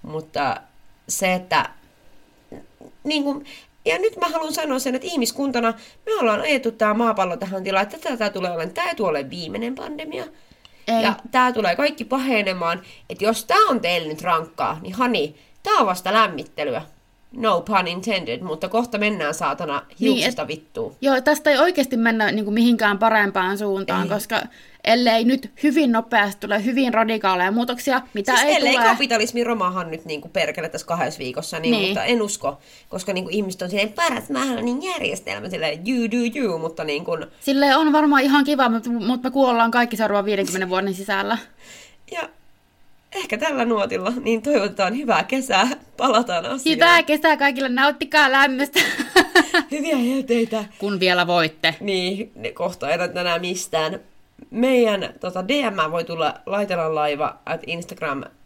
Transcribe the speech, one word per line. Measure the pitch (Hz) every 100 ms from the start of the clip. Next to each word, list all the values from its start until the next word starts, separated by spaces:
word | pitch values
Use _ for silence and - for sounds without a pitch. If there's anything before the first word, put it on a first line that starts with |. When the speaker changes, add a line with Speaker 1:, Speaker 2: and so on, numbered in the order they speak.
Speaker 1:
Mutta | - 156 156 147 135 104 - - - _ -
se, | - 185
että... | 180 180 156 - - _ _ - - - _ _ - - _ - -
Niin | 285 302
kuin, | 285 285 - - - _
ja | - 339
nyt | 427 415
mä | 349
haluan | 320 311
sanoa | 311 311 262
sen, | 262
että | 254 359
ihmiskuntana | 339 226 - 277 247 233 220 - - -
me |
ollaan | 440 247 208
ajettu | 311 277 233
tää | 220 214
maapallo | 214 233 208 185 170
tähän | 190 190
tilaan, | 185 190
että | 208 320
tätä | 339 247 214
tulee | 196 180
olemaan, | 170 165
tää | 233 349
ei |
tule | 339 190
olemaan | 147 143
viimeinen | 180 160 202 233
pandemia. | 262 - 302 320 294 240 - - _ - - -
Speaker 2:
Ei. | 226
Speaker 1:
Ja | 214 202 -
tää | 254 254
tulee | 240 202 175
kaikki | 294 302
pahenemaan, | 220 262 262 233 196 180 170 175 - - -
että | -
jos | 208 220
tää | - 370 440
on | 247
teille | 170 175 156
nyt | 151
rankkaa, | - 165 160 - 123 156
niin | 185
hani, | 185 254 214 147 - _ -
tää | -
on | 415 220
vasta | 180 185
lämmittelyä. | 214 214 156 - - 147 120 - - _ _ _
No | - 226 180
pun | 170 202 175
intended, | 175 190 196 160 120
mutta | 180 156 185
kohta | 226 240 202
mennään | 208 202 151
saatana | 160 160 143 165 139 -
Speaker 2:
Niin, | -
Speaker 1:
hiuksista | 254 254 170 151
Speaker 2:
et | 147
Speaker 1:
vittuun. | 156 - - 226 -
Speaker 2:
Joo, | 269 262
tästä | 262 302 302
ei | 277
oikeasti | 339 359 269 247
mennä | 233 226 208
niinku | 208 208
mihinkään | 214 233 233 214 202
parempaan | 226 220 202 196 185 202
suuntaan, | 208 196 196 185
Speaker 1:
Ei. | 180
Speaker 2:
koska | 202 214 226 - - - -
ellei | - 233 240 226
nyt | 233 269 - -
hyvin | 294 277 277
nopeasti | 226 226 233 202 196
tule | - 208
hyvin | 214 254 254
radikaaleja | 220 220 226 202 185 180
muutoksia, | 220 240 247 - 254 -
mitä | 214 202 247
Speaker 1:
Siis | 285
Speaker 2:
ei |
Speaker 1:
ellei | 320 285
Speaker 2:
tule. | 269
Speaker 1:
kapitalismi | 233 226 269 233 233 240
romahan | 240 233 185 180 165
nyt | 160
niinku | 165 151 -
perkele | 190 156 156 160
tässä | - -
kahdessa | 170 135 -
viikossa, | 127 127 165 170
niin, | 196
Speaker 2:
Niin. | 233 190
Speaker 1:
mutta | 202
en | - 240
usko, | 208 - 143 - - - _
koska | 190 185
niinku | 185 185
ihmiset | 202 196 185
on | 180
silleen, | 196 214
paras | 214 339 - -
mahdollinen | 269 269 240 233 247
järjestelmä, | 370 349 - - - 202 208
silleen, | 180 156 151 185
you | 254 226
do | 240 233 240
you, | 240 165
mutta | 160 -
niinku | 156 147 - 160 - -
Speaker 2:
Silleen | - 277 285 269
on | 311
varmaan | 302 302 285
ihan | 285 285
kiva, | 277 285 254
mut, | 226 233
mut | 240 202 254
me | 254
kuollaan | 262 262 240 233
kaikki | 240 240 220
seuraavan | 214 202
viidenkymmenen | 196 202 190 185 185
vuoden | 185 196
sisällä. | 185 196 196 202 226 - - - - - - -
Speaker 1:
Ja | 349 311 - - - _ _ - - _
ehkä | 392 - 214
tällä | 311 277
nuotilla, | 233 220 196 190 185 247
niin | - 226
toivotetaan | 220 294 202 - 185 240
hyvää | 277 175
kesää, | 160 262 262 196 233 285 - -
palataan | 240 214 240 175 175
asiaan. | 262 302 294
Speaker 2:
Hyvää | 339 339
kesää | 330 302 320 294
kaikille, | 277 262 269
nauttikaa | 247 285 - 302 302 277
lämmöstä. | 269 277 262 277 370 - - 311 - -
<laughs> | 359 - - -
Speaker 1:
Hyviä | 285 302 285
helteitä. | 240 269 262 240 226 220 202 -
Speaker 2:
Kun | 202 196
vielä | 185 180 175
voitte. | 175 160 156 160 165
Speaker 1:
Niin, | 202 190 180 196 226
ne | - -
kohta | - 175 180 135
ei | 170 175 180
enää | 175 170
mistään. | 180 180 - 165 156 - - - _ _ -
Meidän, | - 254 254 226 202 156 -
tota, | 180 180 185
D | 285 247
M | 196 156
voi | 170
tulla | 165 165 156 - -
laitelan | 196 202 180 160
laiva | 156 151 143 151 - -
at | 160 -
Instagram. | 170 170 175 160 139 - _